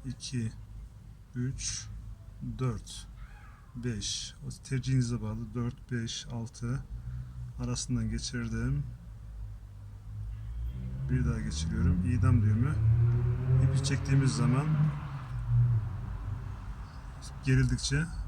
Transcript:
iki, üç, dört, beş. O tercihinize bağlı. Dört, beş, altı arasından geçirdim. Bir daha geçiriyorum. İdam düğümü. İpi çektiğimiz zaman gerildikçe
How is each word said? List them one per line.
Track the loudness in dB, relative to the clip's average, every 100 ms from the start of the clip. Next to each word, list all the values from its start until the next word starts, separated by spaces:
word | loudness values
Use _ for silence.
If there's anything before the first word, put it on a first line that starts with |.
iki, | -10 -10 -6 -4 -4 -8 -14 -14 -14 -16 -18 -18 -10
üç, | -4 -4 -2 -6 -6 -10 -12 -12 -14 -16 -10 -8 -2
dört, | -2 -2 -8 -14 -14 -16 -16 -16 -18 -18 -14
beş. | -6 -4 -4 -4 -6 -8 -12 -12
O | -12
tercihinize | -4 -2 2 2 4 0
bağlı. | -2 -4 -4
Dört, | -4 -4 -6 -6
beş, | -4 -4 -6 -6
altı | -6 -6 -6 -4 -4 -4 -8 -8 -8 -8 -10 -10 -6
arasından | -4 -2 0 0 0
geçirdim. | -2 -4 -4 -2 -2 0 0 -2 -8 -14 -14 -14 -10 -10 -12 -14 -16 -16 -14 -12 -8 -8 -8 -6 -4 -4 -4 -6 -4 0
Bir | 2
daha | 2 0
geçiriyorum. | -2 -2 -2 2 4 4
İdam | 4 4 6 8
düğümü. | 6 4 4 4 6 6 6 4 2 2 4 6
İpi | 6 4
çektiğimiz | 2 0 4 6 6 4
zaman | 4 4 4 4 4 2 -6 -8 -6 -4 4 6 6 4 0 -6 -6 -6 -6 -6 -6 -8 -10 -10 -10 -12 -12 -12 -12 -4
gerildikçe | 4 4 6 2 0 0 0 -4